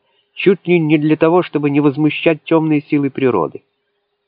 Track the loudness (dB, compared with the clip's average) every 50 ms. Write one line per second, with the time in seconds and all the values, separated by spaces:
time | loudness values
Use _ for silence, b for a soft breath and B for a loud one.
0 | _ _ _ _ _ _ _ -4 0 0 0 0 0 0 0 0 2 2 0 0
1 | 2 0 0 2 2 2 2 2 0 -2 -4 -4 -2 -2 0 0 0 0 0 0
2 | -2 -2 -2 0 -2 -2 -2 -2 -2 0 0 0 2 2 -2 -2 -2 -2 -2 -2
3 | -2 -2 -4 -2 -2 0 0 0 -2 -4 -6 -12 _ _ _ _ _ _ _ _
4 | _ _ _ _ _